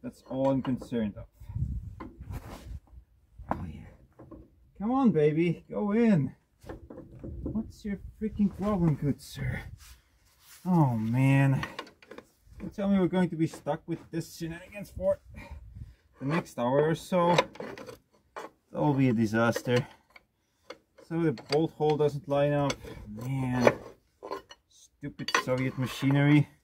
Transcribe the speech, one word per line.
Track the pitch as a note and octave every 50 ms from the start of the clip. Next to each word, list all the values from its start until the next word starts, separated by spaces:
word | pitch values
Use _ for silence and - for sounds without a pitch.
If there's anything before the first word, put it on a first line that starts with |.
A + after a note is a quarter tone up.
| -
That's | B2+ - - _ -
all | B2+ C3 C3+ C3+
I'm | C3+ C3+
concerned | A#2+ C#3 B2+ - - - - A#2 A2 G#2 G2 -
of. | - - _ _ - - - - - - - - - - - - - - - - - - - - - - - - - - - - _ _ - - - _ _ _ _ _ _ - - -
Oh, | - - -
yeah. | E2 D2+ - - - - _ - _ _ _ - - - - - - _ _ _ _ _ _
Come | F#3+ A3
on, | B3+ C4+ C4+ A#3
baby, | F3 D3+ D3 D3+ D3+ D3+ E3+ F3 D#3 - - _
go | - G3+ G#3+ G3+ G3+
in. | A3+ A#3+ A3+ G#3 D#3+ C3+ C3 - _ _ _ _ _ - - - - - - - - - - - - - - - - -
What's | - - G#3+ A3 - - - -
your | G#3+ G3+ F#3 - - - -
freaking | G#3+ A3 - - G#3 G3 - -
problem, | F#3 G#3 G#3+ F#3 E3+ E3 D3
good | - - C#3+ - -
sir? | - - - - C3+ B2+ C3 - - - - - - - - _ _ _ _ _ _ _ _ _ _ - - - _
Oh, | F3 F#3 E3+ D3+ C3+ A#2+
man. | A2+ A2 A2+ A2+ B2+ C3+ C3+ C3+ C#3 C#3 C#3 C3+ C#3 - - - - - - _ _ - _ - - - _ _ _ _ - - -
Don't | - F3 -
tell | - G3 G3
me | G3+ G3
we're | F#3 D#3+
going | F3 F#3 F3+ E3+
to | E3+
be | D#3 D#3+ D3+
stuck | - - - C#3+ D3 D#3+ _ -
with | E3 - - -
this | - E3 D#3+ - -
shenanigans | - E3 D#3+ F3 F#3 - - - G#3 G3 - -
for | - C#4 D4 D4 - _ - - - - - - - - - - - - - - _ _ _ _ _
the | C3
next | C3+ D#3 F3 - - - -
hour | A#2+ B2 C3 C#3+ D3+ D#3
or | E3
so. | - - - F#3+ F3+ F3 F3 F3 D#3+ - - - - - - - - - - - - _ _ _ _ _ _ _ - - - _ _ _ _
That'll | - - D#3 D3+ C#3+
be | C3 C3+ B2+
a | A#2+
disaster. | G#2+ A#2 G#2+ G#2+ A2+ A#2 A#2 A2 - - C3 B2 B2 C3 - - _ _ _ _ - _ _ _ _ _ _ _ _ _ _ - _ _ _ _ - - _
So | E3 E3
the | E3+ D#3+ B2+
bolt | G#2+ - - C#3+ D3+ E3 D#3 -
hole | - D3+ D3+ D3+ C#3+
doesn't | D3+ C#3+ C#3 C#3+ - -
line | C#3 C#3+ C#3+ D3 D3
up. | C#3+ C#3+ C#3 C3+ - - - - - - G#2+
Man. | G#2 A2 A#2+ B2+ C3+ C3+ C3 B2+ B2+ B2 A#2+ - - - - - - _ _ _ _ _ - - - - - _ - _ _ _
Stupid | _ - - _ _ _ - C#3+ - - C3 - - - -
Soviet | - B2+ B2+ C3 C3 - -
machinery. | C3 A2 - - - C3+ C#3 C#3+ C#3+ C#3+ D3 D3 C#3+ - - _